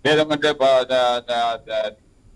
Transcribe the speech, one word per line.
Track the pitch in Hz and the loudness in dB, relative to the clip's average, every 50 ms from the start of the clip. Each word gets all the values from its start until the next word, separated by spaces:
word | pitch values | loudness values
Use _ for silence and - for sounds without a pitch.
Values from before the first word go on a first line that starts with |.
| - | -2
లేదంటే | 139 151 156 156 151 151 147 147 151 | 0 2 2 2 0 -2 -2 -2 -2
బ-, | 147 147 131 | 0 2 2
ద-, | 135 135 127 127 117 131 127 123 123 123 123 120 - | 4 4 2 2 0 0 0 2 0 0 -2 -4 -4
ద-, | 120 120 117 117 117 113 - - | -4 -2 -2 -2 -4 -6 -8 -6
ద-, | 110 110 107 107 107 - _ _ _ _ _ - - | -6 -4 -4 -6 -8 -12 _ _ _ _ _ -20 -20